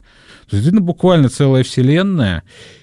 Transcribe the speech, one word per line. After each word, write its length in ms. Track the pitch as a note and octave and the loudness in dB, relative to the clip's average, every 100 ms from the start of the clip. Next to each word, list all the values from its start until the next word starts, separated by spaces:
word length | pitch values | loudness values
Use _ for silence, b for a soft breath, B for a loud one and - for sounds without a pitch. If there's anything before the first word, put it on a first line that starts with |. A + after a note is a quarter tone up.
| B B B B B | B B B B B
То 60 | G2+ | -2
есть, 80 | |
действительно, 180 | B2 G#3 | 0 0
буквально 460 | F3 E3 F3+ F3 C3 | 0 0 2 2 2
целая 340 | - C#3+ C3 | 0 0 0
вселенная. 800 | B2+ - B2+ D#3 G3 F3+ G#2 E2+ - B B B | 0 -2 0 0 0 -2 -2 -4 -10 B B B